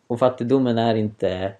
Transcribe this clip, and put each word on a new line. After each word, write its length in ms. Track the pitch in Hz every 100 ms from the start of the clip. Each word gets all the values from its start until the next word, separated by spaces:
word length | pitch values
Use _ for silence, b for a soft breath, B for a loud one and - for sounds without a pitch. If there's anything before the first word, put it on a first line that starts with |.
| _
och 120 | 117
fattigdomen 600 | 127 127 120 135 127 113
är 160 | 117
inte 580 | 113 107 104 95 92 95 107